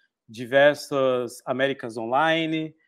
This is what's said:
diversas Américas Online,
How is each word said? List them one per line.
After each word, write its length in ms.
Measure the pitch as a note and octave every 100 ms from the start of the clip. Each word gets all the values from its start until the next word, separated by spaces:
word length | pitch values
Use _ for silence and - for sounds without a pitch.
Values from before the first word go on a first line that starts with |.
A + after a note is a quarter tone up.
| _ _ -
diversas 1120 | A2+ A#2+ C#3 D3 C#3+ - C#3 C3 B2 A#2+ - -
Américas 500 | B2+ C3+ C3 A#2+ A2+
Online, 800 | A2+ C3 D#3+ E3 D#3+ D#3+ D#3 -